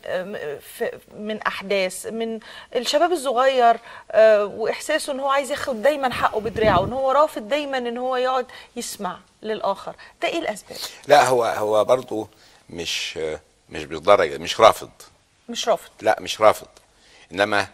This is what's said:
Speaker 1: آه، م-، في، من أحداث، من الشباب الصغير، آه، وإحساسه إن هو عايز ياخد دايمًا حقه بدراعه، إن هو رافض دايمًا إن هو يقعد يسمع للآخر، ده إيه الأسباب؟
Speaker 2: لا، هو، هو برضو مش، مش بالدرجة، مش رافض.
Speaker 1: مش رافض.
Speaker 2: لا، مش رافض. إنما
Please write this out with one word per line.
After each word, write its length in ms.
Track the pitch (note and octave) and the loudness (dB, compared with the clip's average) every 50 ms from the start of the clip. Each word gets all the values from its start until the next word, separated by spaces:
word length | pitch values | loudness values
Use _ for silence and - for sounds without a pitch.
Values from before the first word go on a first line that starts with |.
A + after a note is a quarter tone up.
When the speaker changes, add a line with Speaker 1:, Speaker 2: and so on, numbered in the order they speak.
| - | -10
Speaker 1:
آه، 180 | - C3 F3+ F3+ | -8 -6 -6 -6
م-، 360 | F#3+ G#3 - - D3+ D3 - - - - - | -8 -10 -10 -10 -10 -10 -10 -14 -16 -10 -8
في، 140 | A#3 - - - - _ - - | -8 -8 -8 -10 -16 _ -18 -14
من 240 | G#3 G#3 G#3+ G#3+ | -10 -10 -8 -6
أحداث، 640 | - - - - G3 F#3+ G3+ G3 F#3+ F#3 F3+ - - | -6 -6 -6 -6 -4 -4 -2 -2 -2 -2 -4 -8 -10
من 340 | - G#3+ A3+ A3+ A3+ A3+ A3 - - - - - - - | -10 -8 -8 -6 -6 -8 -10 -12 -16 -20 -20 -14 -8 -6
الشباب 360 | B3 A#3+ - - D4 E4 F4 | -4 -2 0 0 2 2 2
الصغير، 680 | F4+ E4 B3 C#4 B3 A#3 C4 C4+ C4+ B3+ A#3+ A#3 A3+ A3 - - - - - - | 0 0 -2 -2 0 2 2 2 4 6 6 4 4 2 -2 -10 -20 -20 -12 0
آه، 340 | - G#3 A3 A3 G#3+ G#3 G#3 | 4 6 8 8 8 6 2
وإحساسه 680 | G3+ - G3+ A3+ - - - - - D4+ D#4 - - C#4+ | 0 -4 -4 -4 -4 -4 -4 -4 -4 -2 -2 -2 -4 -6
إن 60 | B3+ | -4
هو 100 | C4+ C#4 | -2 0
عايز 220 | C4+ C#4 C#4+ A#3+ | 0 0 0 -2
ياخد 300 | D4 C4+ - - C4 G#3+ | -4 -6 -6 -6 -4 0
دايمًا 320 | G3+ C#4 D4+ C#4+ C4+ B3+ A#3 | 2 2 2 2 0 -2 0
حقه 260 | - - - - A3 | 0 0 0 0 -2
بدراعه، 460 | G3+ A#3 G3 A3+ A3 G#3+ G3 F3 G3 | -4 -4 -2 0 2 4 4 4 2
إن 80 | G3 A#3+ | 0 -2
هو 180 | C4 C4+ C4 | -2 0 2
رافض 360 | C4 C#4+ D4+ D#4 - D4+ A3+ G#3 | 4 4 4 2 0 -4 -6 -4
دايمًا 300 | C#4 D4 D4 C#4 C4+ C4 | -2 -2 -2 -2 -4 -4
إن 200 | B3 A#3+ A#3 B3 | -4 -6 -6 -6
هو 180 | B3+ B3+ C4 | -4 -4 -2
يقعد 300 | B3+ B3+ B3+ C4 C4 A#3+ - - - - - _ | -2 0 0 0 -2 -4 -6 -10 -20 -20 -16 _
يسمع 420 | A#3+ A#3 - - - G3+ F3+ E3+ - - _ _ _ | -12 -10 -10 -10 -8 -8 -10 -10 -12 -16 _ _ _
للآخر، 540 | - G#3+ A3 G#3 - G3 G3 - - - - - - - _ _ | -10 -8 -6 -4 -2 -4 -4 -4 -8 -14 -16 -16 -18 -20 _ _
ده 60 | - E4+ | -4 -4
إيه 120 | - E4+ | -4 -4
الأسباب؟ 380 | E4 - - G3 - - - - - - - - - - | -4 -6 -6 -8 -12 -18 -16 -14 -14 -14 -14 -10 0 4
Speaker 2:
لا، 200 | C#3+ C#3+ C3 B2 | 6 6 6 6
هو، 160 | C3 B2 A#2 | 4 2 2
هو 400 | A2 - - G#2+ G#2+ G#2+ G#2+ G#2 | 0 0 -2 0 2 2 2 4
برضو 440 | G2 B2 C3 B2 - A#2 G#2+ G#2+ G#2 _ _ _ _ _ _ _ - | 4 2 0 0 -2 -8 -8 -8 -8 _ _ _ _ _ _ _ -16
مش، 500 | E2 E2+ E2+ D#2+ - - - - - E2 D#2+ D#2 D#2 D2+ - _ _ _ _ _ | -12 -10 -8 -6 -6 -6 -8 -8 -6 -6 -4 -4 -6 -8 -10 _ _ _ _ _
مش 160 | - D#2+ D#2 | -12 -10 -10
بالدرجة، 520 | C#2 D#2 D#2+ D2+ F#2 G2+ F#2+ F2+ D2+ C#2+ C#2+ | -8 -10 -2 4 6 6 6 4 2 -2 -4
مش 220 | D#2+ - - - | -8 -6 2 4
رافض. 300 | A2 G#2 - - - - _ - - - _ _ _ _ _ _ _ - | 6 6 6 4 -2 -16 _ -20 -20 -20 _ _ _ _ _ _ _ -14
Speaker 1:
مش 200 | A#3+ A3+ - B3+ | -12 -6 -2 -2
رافض. 200 | G#3 - - - _ - | -2 -2 -4 -10 _ -4
Speaker 2:
لا، 160 | G2 A2 G#2+ - | 0 0 0 0
مش 220 | - - - - | -2 -6 -2 4
رافض. 260 | A2 G#2+ - - - - _ - _ _ _ _ _ _ _ - - - | 4 4 4 4 0 -16 _ -20 _ _ _ _ _ _ _ -20 -20 -8
إنما 360 | E2 F#2 G2+ G#2+ G#2 G2+ G2 - | -2 0 0 2 2 0 -2 -4